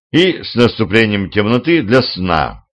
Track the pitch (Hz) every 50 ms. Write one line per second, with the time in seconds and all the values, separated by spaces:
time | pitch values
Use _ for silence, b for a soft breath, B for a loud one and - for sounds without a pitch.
0 | _ _ - 151 185 185 - - - - - 113 120 113 - - 110 80 101 113
1 | 113 107 104 101 98 78 - 104 104 107 120 123 123 160 170 160 110 95 120 131
2 | - - - 90 92 90 82 78 69 57 52 - _ _ _